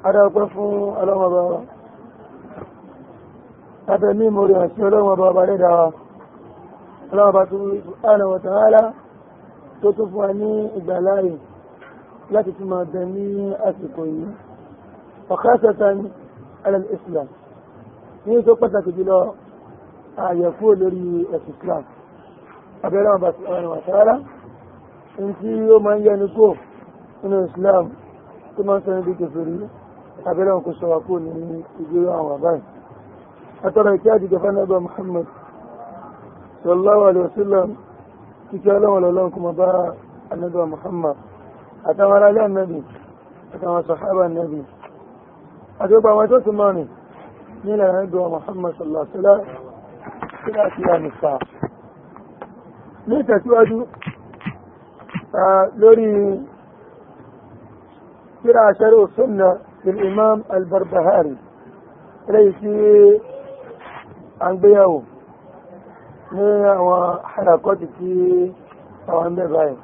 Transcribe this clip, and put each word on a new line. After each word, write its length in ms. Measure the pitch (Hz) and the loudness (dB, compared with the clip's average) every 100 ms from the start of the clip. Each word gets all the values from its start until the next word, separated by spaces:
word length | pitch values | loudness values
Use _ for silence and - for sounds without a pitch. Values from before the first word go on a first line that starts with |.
Adá 160 | 190 196 202 | 0 2 2
ọpẹ́ 180 | 202 202 | 2 -4
fún 260 | 185 208 202 202 196 | -4 -6 -4 -6 -4
Ọlọ́run 220 | 185 196 185 | -2 0 0
Ọba 160 | 180 | 0
wa. 180 | 175 170 - - - - - - - - - - - - - - - - - - - - - - - | -2 -6 -10 -20 -20 -20 -20 -20 -20 -20 -20 -20 -20 -20 -20 -20 -20 -20 -20 -20 -20 -20 -20 -18 -4
Adá 220 | 202 202 | -2 0
ní 120 | 202 220 | 0 0
ìmoore 280 | 208 196 190 | 0 2 2
àti 240 | 170 170 | 0 -2
Ọlọ́run 300 | 202 214 202 | 0 2 2
Ọba, 140 | 185 185 | 2 2
Ọba 120 | 180 | 2
Ẹlẹ́dàá 320 | 185 196 180 170 | 0 2 2 2
wa. 160 | 165 - - - - - - - - - - - - | 0 -2 -20 -20 -20 -20 -20 -20 -20 -20 -20 -20 -6
Ọlọ́run 220 | 196 202 | 2 4
Ọba 120 | 190 185 | 4 0
tó, 120 | 196 202 202 | -4 -6 -6
Subhanahu 480 | 175 - 220 208 196 | -10 -4 2 2 2
wa 80 | 185 | -4
Ta'ala, 420 | 185 202 220 220 226 - - - - - - - - - | -4 2 4 4 2 -8 -20 -20 -20 -20 -20 -20 -20 -4
tó 140 | 208 | -2
tún 180 | 208 208 | -2 -6
fún 100 | 196 | -4
wa 120 | 196 | -4
ní 160 | 202 214 214 214 196 | -4 -4 -4 -6 -10
ìgbàláyè 580 | 165 180 185 196 185 156 - - - - - - - - - | -8 -4 -2 -2 -4 -6 -18 -20 -20 -20 -20 -20 -20 -20 -4
láti 220 | 208 190 | -2 -2
tún 160 | 190 190 | -8 -8
máa 160 | 185 170 | -6 -6
bẹ 160 | 180 180 | -8 -8
ní 200 | 196 202 202 196 - | -8 -8 -6 -8 -4
àsìkò 480 | 214 - 151 - | -6 -6 -14 -10
yìí. 240 | 160 160 180 220 - - - - - - - - - | -10 -10 -12 -16 -20 -20 -20 -20 -20 -20 -20 -20 -8
Wa 100 | 180 | -2
khasatan 600 | 226 240 220 208 208 196 202 - - - - - | 0 2 0 0 -2 -2 -8 -14 -20 -20 -20 -8
ala 160 | 202 196 | -4 -4
al-Islam. 500 | 190 190 185 160 135 - - - - - - - - - | -4 -12 -8 -8 -8 -18 -20 -20 -20 -20 -20 -20 -20 -16
Ní 180 | 202 233 | -2 0
tó 80 | 226 226 | 4 2
pàtàkì 360 | 226 196 180 | 2 -2 -4
jùlọ, 280 | 175 190 190 - - - - - - - - - | -6 0 2 0 -8 -20 -20 -20 -20 -20 -20 -20
ààyè 340 | - 185 175 175 | -10 -6 -2 -4
kúrò 220 | - 220 196 | 0 0 2
lórí 280 | 185 185 175 170 175 | 0 -4 -6 -6 -4
ẹ̀sìn 280 | - - | -8 -10
Islam. 300 | - 180 - 131 - - - - - - - - - | -14 -8 -8 -8 -20 -20 -20 -20 -20 -20 -20 -20 -12
Abẹ́rẹ́ 340 | - 190 208 196 | -4 0 2 0
Ọba 140 | 180 | -2
Subhanahu 400 | 170 196 180 170 | -6 -8 -8 -6
wa 100 | 160 | -10
Ta'ala, 340 | - 196 214 269 277 - - - - - - - - - | -4 2 4 2 -4 -20 -20 -20 -20 -20 -20 -20 -20 -10
ohun 160 | 196 | -10
tí 160 | 202 214 220 220 | -8 -6 -2 4
ó 140 | 220 | 4
máa 160 | 208 208 | 6 0
ń 80 | |
yẹni 240 | 208 202 196 | 2 0 -4
kúrò 280 | 220 214 170 - - - - - - | 2 2 2 -12 -20 -20 -20 -20 -14
nínú 200 | 196 196 180 | -4 -2 -2
Islam, 400 | 175 196 190 170 - - - - - - | -2 0 2 0 -12 -20 -20 -20 -20 -16
tó 140 | - | -8
máa 140 | 196 196 | -4 -2
ń 40 | |
sọ 100 | 196 | -2
ní 100 | 185 | -6
di 100 | 180 | -6
kèfèrí, 420 | 175 170 156 160 175 208 - - - - - | -6 -8 -8 -10 -10 -12 -18 -20 -20 -20 -12
abẹ́rẹ́ 320 | 180 170 190 | -6 -2 0
Ọba 100 | 185 | -2
kò 80 | 175 | -4
sọ 120 | 160 175 | -8 -4
wá 120 | 160 | -4
kúrò 200 | 160 175 | -4 -8
ní 440 | 160 165 165 165 - - | -8 -12 -12 -14 -16 -16
ìgbéró 340 | 156 175 175 | -6 -2 -2
àwọn 220 | 170 151 | -4 -6
àbáyé. 280 | 143 165 151 - - - - - - - - - - | -4 -4 -4 -8 -20 -20 -20 -20 -20 -20 -20 -20 -8
Atọ́rọ 280 | 185 214 202 | -2 0 2
ìkẹ́ 180 | 196 226 | 2 2
àti 120 | 220 185 | 0 0
ìjọba 240 | 185 202 | -2 -2
Nábì 240 | 196 185 185 | -2 -2 -2
Muhammad 460 | 175 - 190 175 165 - - - - - - - - - - - - - | -4 -12 -8 -8 -8 -16 -20 -20 -20 -20 -20 -20 -20 -20 -20 -20 -20 -8
sallallahu 440 | 170 180 196 208 | -2 0 2 4
alaihi 220 | 202 180 175 | 4 2 -2
wasallam, 420 | - 202 196 185 - - - - - - - - | -4 0 0 -2 -8 -20 -20 -20 -20 -20 -20 -16
kíkẹ́ 300 | 190 202 202 | -4 0 2
Ọlọ́run 280 | 208 196 | 2 2
Ọlọ́run 280 | 180 180 180 | 0 0 -4
kó 80 | 175 | -4
máa 140 | 170 | -8
bá 140 | 165 180 185 170 - - - - | -2 0 0 -4 -10 -20 -20 -14
Ànábì 300 | 175 175 170 160 | -10 -6 -4 -6
Muhammad, 500 | 156 - 175 160 143 - - - - - - - | -6 -10 -4 -4 -6 -14 -20 -20 -20 -20 -10 -6
àtàwọn 300 | 160 202 202 | 0 4 6
ará 140 | 208 | 6
ilé 120 | 214 | 4
Ànábì, 380 | 208 190 185 160 - - - - - - - | 0 -2 -4 -8 -12 -20 -20 -20 -20 -20 -20
àtàwọn 320 | - 180 175 | -10 -4 -4
sàhábà 400 | 165 156 196 185 | -4 -6 -2 0
Ànábì, 360 | 180 165 170 151 135 - - - - - - - - - - - | 0 -2 -8 -10 -14 -20 -20 -20 -20 -20 -20 -20 -20 -20 -20 -8
àti 160 | 196 | 4
gbogbo 160 | 220 214 | 4 6
àwọn 180 | 214 214 | 2 4
tó 100 | 247 | 2
tún 160 | 214 208 | 2 0
máa 160 | 202 | 0
rìn 140 | 185 139 - - - - - - - | 0 -8 -16 -20 -20 -20 -20 -20 -14
ní 120 | 196 | -6
ìlànà 180 | 214 190 | 0 0
Ànábì 280 | 185 196 180 175 | 0 -4 -4 -4
Muhammad 420 | 160 - 185 175 | -6 -10 -8 -8
sallallahu 320 | 160 160 156 147 | -8 -8 -8 -8
alaihi 80 | |
wasallam, 280 | 196 196 202 - - - - - - - - - - | 0 4 4 2 -16 -20 -20 -20 -20 -20 -16 -16 -12
kí 140 | - | -8
láti 300 | 214 202 - | -2 -2 -2
yá 160 | 180 170 | -2 0
ní 120 | 156 | -2
sáà. 260 | - 151 135 - - - - - - - - - - - - - - - - | -6 -4 -4 -10 -10 -12 -12 -20 -20 -20 -20 -20 -20 -20 -20 -20 -20 -20 -16
Ní 120 | - 269 | -4 -4
ìtẹ̀síwájú, 600 | 240 208 247 233 220 226 247 - - - - - - - - - - - - - - | 0 -2 2 4 4 0 -8 -12 -16 -16 -20 -14 -14 -14 -20 -20 -20 -20 -14 -14 -6
ah, 340 | - 185 190 190 | 0 2 2 0
lórí 380 | 226 214 226 220 208 202 196 269 - - - - - - - - - - - - - - - - - - - | 4 6 6 4 0 -2 -4 -10 -20 -20 -20 -20 -20 -20 -20 -20 -20 -20 -20 -20 -20 -20 -20 -20 -20 -20 -4
tírà 300 | 240 226 214 | 2 6 4
Sharh 340 | 190 220 220 196 | 4 4 6 4
Sunnah 460 | - 254 202 190 180 - - | 0 -2 2 2 0 -8 -8
lil 160 | 190 196 | -6 -2
Imam 440 | 190 202 220 214 - | -4 0 0 0 -2
Al-Barbahari, 880 | 190 180 190 180 185 165 185 151 127 - - - - - - - - - | -6 -2 -4 0 0 2 2 0 -6 -18 -20 -20 -20 -20 -20 -20 -18 0
eléyìí 280 | 214 202 | 4 4
tí 200 | - 208 208 - 208 208 302 - - - - 480 - - - - - - - | 2 -6 0 6 8 8 6 0 -18 -18 -20 -20 -20 -20 -20 -20 -20 -20 -6
a 140 | 175 | -4
ń 80 | 185 | 4
gbéyàwó 420 | 202 202 190 151 117 - - - - - - - - - - - - | 6 8 6 2 -8 -20 -20 -20 -20 -20 -20 -20 -20 -20 -20 -20 -12
ní 160 | 185 208 208 | -2 2 4
àwọn 540 | 202 196 180 180 175 170 | 4 4 2 2 0 -4
halakọ́tì 640 | - - 190 165 - 196 170 | -8 -2 2 2 2 -4 -6
tí 240 | - 180 185 180 180 180 - - - - - | -10 -4 0 2 2 0 -6 -20 -20 -20 -20
àwọn 240 | - 165 170 | -4 -2 -2
ń 80 | 175 | -4
bẹ̀ 120 | 170 | -2
báyìí. 300 | 160 156 123 | 0 -2 -4